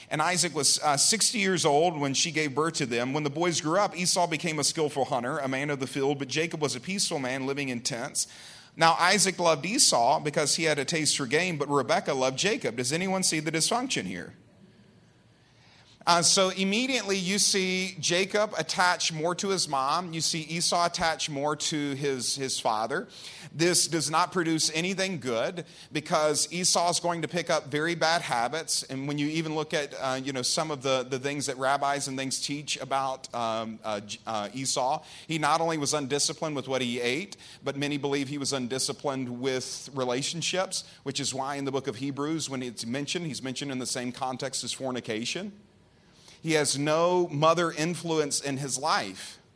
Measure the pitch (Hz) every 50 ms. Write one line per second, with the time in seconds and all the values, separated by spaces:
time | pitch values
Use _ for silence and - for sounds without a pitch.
0 | - - - 151 156 175 180 165 180 170 135 156 131 - - - 147 151 143 147
1 | - - 226 202 - - - 208 196 190 185 156 156 156 143 147 170 180 165 147
2 | 143 135 131 - - 175 139 156 156 143 127 131 156 165 160 - 147 113 120 117
3 | 123 131 139 151 151 143 139 156 175 180 160 123 151 151 170 196 208 175 151 170
4 | 180 170 - 185 175 170 160 143 - 170 156 151 135 - - 160 151 143 127 143
5 | 127 127 143 120 120 127 156 151 139 131 131 131 143 151 147 131 131 - - 143
6 | 135 143 147 135 139 123 120 156 165 165 - 160 147 127 120 123 - 185 190 202
7 | - - 175 143 131 123 131 135 131 135 139 143 139 131 123 120 117 - 135 113
8 | 127 151 - - - - - - - - - - - - - - 165 165 165 -
9 | 170 180 208 202 185 190 170 - 175 165 160 143 156 180 226 285 - - 165 127
10 | 117 127 151 - 147 151 - 170 147 139 - - 160 156 151 143 131 - 160 156
11 | 151 127 - - 139 113 143 156 180 185 165 139 143 143 143 139 123 135 160 190
12 | - 175 143 131 127 131 139 135 175 202 233 277 - 123 110 127 123 123 151 170
13 | 190 190 190 190 185 - 170 156 151 160 156 160 156 - 220 240 254 - - 135
14 | 101 90 95 87 - - - - - - - - - - - - - - - -
15 | - - _ _ _ _ _ _ _ _ _ - - - - - - - - -
16 | - 165 170 175 170 - - 196 190 185 185 185 190 190 202 226 254 262 262 233
17 | 202 196 196 196 180 180 202 196 - - - 196 185 185 185 185 190 185 - 160
18 | - - 170 180 202 190 - 208 214 214 - - 151 - - 196 180 180 175 160
19 | - - 165 156 151 175 175 175 208 196 190 170 - 147 147 135 131 139 151 175
20 | 185 170 160 160 147 - - 160 156 143 160 170 160 - 196 175 170 175 170 175
21 | 175 165 160 143 - 156 147 139 143 147 151 147 - - 160 151 147 143 139 131
22 | 147 143 135 127 113 - - 139 135 127 - - - 123 110 107 113 113 139 180
23 | - - - - - - - - - 147 - 139 165 180 - - - 143 160 165
24 | 135 143 160 165 180 165 180 185 165 160 160 156 - 170 151 156 170 190 196 170
25 | 190 190 190 139 123 127 117 113 131 175 185 170 - - - - - - - 151
26 | 143 - 175 160 151 151 151 139 - - 165 175 180 - - 185 170 175 165 -
27 | - 170 170 170 156 131 170 175 165 175 165 151 - 139 147 147 156 170 170 160
28 | 165 160 170 175 156 139 131 117 117 123 147 160 151 - - - - - 135 135
29 | 135 143 147 147 143 151 156 165 160 160 151 156 151 156 175 156 143 135 131 -
30 | 135 131 131 131 131 139 135 127 123 - - 170 156 160 151 131 123 139 131 131
31 | 123 127 139 127 123 139 143 147 131 143 127 127 135 131 143 139 143 139 143 143
32 | 139 139 131 135 135 131 - - - - 143 147 147 120 - - 131 123 135 135
33 | 135 131 131 127 - - - 120 117 113 110 110 110 113 107 101 - 110 107 104
34 | 110 104 - - - 110 113 107 104 101 110 131 135 127 - 147 127 131 151 151
35 | - - - - - - 160 156 151 143 156 165 165 165 165 156 143 - 147 151
36 | 143 123 143 143 - - 151 - 165 156 147 135 117 135 135 127 127 120 120 123
37 | 120 120 127 160 202 - - - - - - - - 139 139 139 143 143 147 139
38 | 131 143 139 143 139 131 147 143 135 117 139 135 127 113 131 131 - - 127 -
39 | - 143 135 131 131 123 123 120 131 135 131 127 123 - - - - 131 139 135
40 | 127 123 123 127 135 - 165 165 147 - - 185 190 190 - - - - - -
41 | - 139 135 139 139 110 131 131 131 139 143 139 139 139 131 135 131 - 104 110
42 | 135 143 135 135 143 151 165 156 135 131 135 127 127 123 107 - 117 113 123 143
43 | 143 - - 180 175 156 120 - 127 131 123 - 147 143 131 127 123 - - 131
44 | 123 123 120 - 135 131 131 117 139 131 135 - - 117 - - 135 131 127 120
45 | 113 - 110 107 120 - - 170 202 208 - - - - _ _ _ _ _ _
46 | _ - - - - - - - - 160 156 151 143 127 139 139 143 151 156 165
47 | 170 180 180 180 175 170 151 143 156 160 165 170 175 165 139 147 156 170 175 135
48 | - 170 160 156 151 139 - - 123 143 135 131 143 131 117 127 139 160 190 196
49 | 117 98 95 - - - - - _ _ _